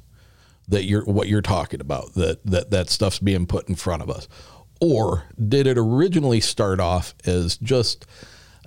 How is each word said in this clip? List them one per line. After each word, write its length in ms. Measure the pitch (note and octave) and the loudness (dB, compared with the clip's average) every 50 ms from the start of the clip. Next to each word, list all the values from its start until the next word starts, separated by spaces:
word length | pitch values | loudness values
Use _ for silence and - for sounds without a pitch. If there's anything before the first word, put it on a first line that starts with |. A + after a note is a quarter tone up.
| - - - - - - _ _ _ _ _ _ _ - | -14 -20 -20 -20 -20 -20 _ _ _ _ _ _ _ -2
that 160 | G2+ G2+ F#2+ | -2 0 2
you're, 200 | F#2+ G2+ G#2+ - | 0 0 0 0
what 220 | G#2+ G2 G#2 G2 | 0 0 0 0
you're 160 | G2 G#2 G#2 | 2 0 0
talking 380 | - - G2 E2+ D#2 - - C2+ | 0 0 0 -2 -2 -4 -8 -10
about, 340 | C2 C#2 C#2+ B1+ - - - | -6 -6 -6 -6 -8 -6 -2
that, 320 | F#2 E2+ E2 - - - | -2 0 0 -2 -4 -4
that, 240 | G2 F#2 F2 - - | -2 -2 -2 0 0
that 180 | G2+ F#2 F2 - | 0 -2 0 -2
stuff's 300 | - - G#2 G2 - - | -2 0 0 -2 0 0
being 260 | G2 G2+ F#2+ F2+ F2 | 0 0 0 0 0
put 240 | - - F#2 - - | -2 -2 -4 -4 -6
in 60 | F#2 | -6
front 280 | - - F#2+ E2+ D#2+ | -6 -4 -4 -4 -4
of 80 | E2+ - | -6 -8
us? 180 | - - - - - - - - - - - - _ _ | -10 -10 -12 -16 -20 -20 -20 -20 -20 -20 -20 -20 _ _
Or 440 | E3 E3+ C3+ A2 A2 F2+ E2 D#2 - - - - G#2+ G#2 | 0 2 2 2 2 0 -2 -2 -4 -8 -6 -4 -2 2
did 180 | C3 C#3 C3+ | 2 2 4
it 100 | C3+ B2+ | 4 2
originally 640 | A#2+ A2+ A2 A#2+ C3+ E3+ G3 F3 E3 C#3+ C3 A#2 A2 | 2 2 2 4 4 2 2 2 2 2 2 2 2
start 380 | - - - - G#2+ G2 F#2+ F#2+ | 0 0 0 0 0 0 2 2
off 340 | F2+ E2+ F2+ F2+ E2 - - - - | 2 2 0 0 -2 -4 -10 -8 -4
as 300 | F#2 F2+ F2+ F2 E2+ - | -2 0 0 0 -2 -4
just, 500 | - G#2+ A#2 C3+ B2+ A2 - - - - - - - - - - - - - - - - | -4 -2 0 0 2 2 0 -4 -6 -10 -18 -20 -20 -20 -20 -20 -20 -20 -20 -20 -20 -8